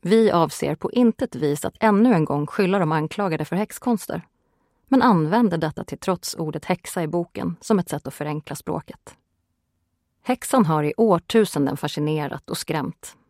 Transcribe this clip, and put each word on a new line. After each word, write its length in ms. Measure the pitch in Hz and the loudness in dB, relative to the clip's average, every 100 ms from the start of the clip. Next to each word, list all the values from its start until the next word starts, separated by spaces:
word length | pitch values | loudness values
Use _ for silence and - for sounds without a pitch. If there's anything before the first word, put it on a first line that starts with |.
Vi 300 | 175 226 214 | 4 4 4
avser 440 | 175 160 - 143 156 | 4 2 0 -6 -4
på 160 | - | -2
intet 440 | - 240 - - - | 2 2 2 -6 -2
vis 300 | 151 147 - | -2 -2 -4
att 120 | - | 0
ännu 340 | 220 202 240 | 2 4 6
en 120 | 196 151 | 4 2
gång 220 | 143 151 | -2 -4
skylla 320 | - 190 196 | 0 0 2
de 120 | 165 | 2
anklagade 540 | 156 156 - 196 160 151 | 0 -2 -4 -4 -2 -4
för 100 | 175 | -4
häxkonster, 720 | 208 - - 226 - 170 - _ _ _ _ _ _ | -4 -6 -2 -2 -2 -10 -10 _ _ _ _ _ _
men 80 | 262 | 4
använder 560 | 254 185 156 214 226 170 | 6 4 4 2 2 2
detta 260 | 156 - | -2 -4
till 140 | - - | -10 -8
trots 380 | - 180 - - | -4 -4 -4 -8
ordet 300 | 156 151 - | -6 -8 -4
häxa 380 | 180 - - | -4 -4 -6
i 40 | 160 | -2
boken 480 | 170 175 - 180 170 | -2 -4 -6 -6 -8
som 180 | - 208 | 0 0
ett 100 | 175 | 0
sätt 180 | 151 - | -6 -8
att 60 | |
förenkla 420 | - 147 151 - 147 | -8 -8 -8 -8 -12
språket. 600 | - - - - - - _ _ _ _ _ _ _ _ _ _ | -8 -8 -10 -20 -20 -20 _ _ _ _ _ _ _ _ _ _
Häxan 440 | - 254 - 269 175 | -6 -6 0 2 4
har 180 | 156 | 2
i 100 | 147 - | 0 2
årtusenden 800 | 226 175 _ 226 202 156 139 143 | 2 2 _ 0 0 0 -2 -2
fascinerat 720 | 147 - 151 156 147 143 - | -6 -4 -2 -2 -4 -8 -8
och 80 | 143 | -10
skrämt. 600 | - 156 143 - - - _ | -4 -4 -4 -10 -18 -20 _